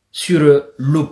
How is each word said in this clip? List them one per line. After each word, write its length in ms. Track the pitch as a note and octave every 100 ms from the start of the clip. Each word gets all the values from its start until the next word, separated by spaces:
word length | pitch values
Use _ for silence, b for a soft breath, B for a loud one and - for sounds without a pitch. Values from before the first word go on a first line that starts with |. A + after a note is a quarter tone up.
| _
sur 280 | - - E3+
le 640 | D3 C#3+ - - C3+ D#3 C#3+